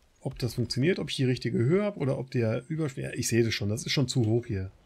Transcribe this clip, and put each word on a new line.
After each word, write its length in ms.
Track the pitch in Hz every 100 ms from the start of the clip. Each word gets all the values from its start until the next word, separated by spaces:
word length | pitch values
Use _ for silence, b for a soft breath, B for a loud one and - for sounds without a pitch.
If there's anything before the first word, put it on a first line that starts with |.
| _ _
ob 180 | - -
das 160 | 117
funktioniert, 440 | - 117 - 151 196
ob 120 | 160
ich 60 | -
die 80 |
richtige 340 | 127 123 123 147
Höhe 240 | 120 185
habe 160 | 208 202
oder 200 | 131 135
ob 120 | 131
der 340 | 131 113 120 -
Überschwung, 360 | 156 151 135
ja, 80 | 131
ich 160 | - 117
sehe 160 | 117
das 100 | 113
schon, 140 | - 101
das 160 | 110
ist 80 | -
schon 160 | - 131
zu 180 | 131 110
hoch 200 | 117 -
hier. 240 | 95 95 -